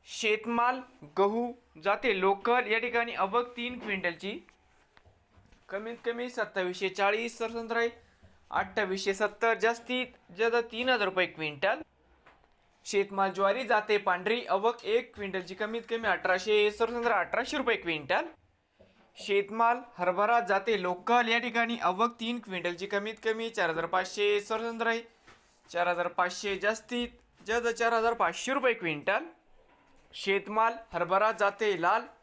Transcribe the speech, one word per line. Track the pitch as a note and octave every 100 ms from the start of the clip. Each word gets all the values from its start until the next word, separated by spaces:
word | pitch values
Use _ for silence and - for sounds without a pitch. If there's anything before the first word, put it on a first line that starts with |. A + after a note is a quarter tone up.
| -
शेतमाल | - A3 A3 A#3 A#3 A#3+ C4 B3+ - D3+ -
गहू | G3+ A3+ A#3+ A#3+ _ D#3+
जाते | F3 A3 B3+ G3
लोकल, | F#3+ F#3+ A#3 B3 A#3+
या | A3
ठिकाणी | A#3+ A#3 A#3 G3
आवक | F#3+ A#3 A#3+ A#3+
तीन | A#3+ B3
क्विंटलची, | G#3+ F#3+ F3 E3 G3 C#4+ - _ _ _ _ _ _ _ _ _ _ _ -
कमीत | G3 A3 A#3 A#3
कमी | A#3 B3
सत्तावीसशे | A#3+ G#3 G3 F#3 F3+ F#3+
चाळीस | F#3+ G3 G#3+ A#3 -
सरसंत्र | A3+ A#3 A3+ A#3
आहे, | A#3 A#3 _ _ - _ _
अठ्ठावीसशे | D#3+ G3 A3 G3 F#3+ G3
सत्तर | F#3+ G#3 - A#3
जास्तीत | A3 A3 A#3 - B3+ B3 - _ F3
जास्त | A3+ A#3 A#3
तीन | A3+ B3
हजार | B3 G3
रुपये | F#3 E3+
क्विंटल. | D#3+ D#3 C#3+ F#3+ C#4+ - _ _ _ _ _ _ _ _ _ -
शेतमाल | G3+ G3 G3 F#3+
ज्वारी | F#3 G3 A3+
जाते | A3+ A3 G#3 G#3
पांढरी, | G3+ F3+ F#3 A#3+ -
आवक | F#3+ A3 A#3+ -
एक | A3+ B3 -
क्विंटलची | G3 F#3 F3 F#3
कमीत | G#3+ A#3 A3+
कमी | A3+ A3
अठराशे, | F3 F#3 F#3 G#3 G#3 G#3
सरसंत्र | G#3 A3+ A#3+ A#3+
अठराशे | G3+ E3+ - C4 D4
रुपये | A#3+ G3+
क्विंटल. | E3+ D#3 C#3 G3 E4 - _ _ _ _ - _ _ -
शेतमाल | - G3+ G3 A3 A#3 B3 B3 -
हरभरा | F3+ F3+ G#3 A#3
जाते | A#3 G3 G3 G#3
लोकल, | F3+ F3+ - A#3+ A3+
या | A#3
ठिकाणी | A#3+ A#3 A#3 A#3
आवक | F3 F#3 A#3 A#3
तीन | A3+ A#3+
क्विंटलची | G3+ F#3 F3 F3 G3
कमीत | G#3 G#3 G#3+
कमी | A3+ A3 A3+
चार | A3 E3+
हजार | D#3+ E3+
पाचशे, | F#3 F#3 - G#3 G#3
सरसंत्र | G3+ A3 A#3 A3+ A#3
आहे | A#3 A#3 _ - - _ _ _
चार | E3+ F3
हजार | F3 F3
पाचशे | F3 F3+ F#3 G3+ F#3+
जास्तीत | G3+ A3 - A#3+ A#3+ - _ _
जास्त | F3+ A#3 A#3
चार | A3+ A#3
हजार | A#3 A3+
पाचशे | A3+ F3+ E3+ -
रुपये | C#4 B3
क्विंटल. | A3+ E3+ D3 D#3+ G#3+ E4 - _ - _ _ _ - _
शेतमाल | - G3 G3 F#3+ A3 A3+ A#3 -
हरभरा | E3+ E3+ F#3+ A3
जाते | G3 G3+ G3 G#3+ F3+
लाल | F3 A3 B3 -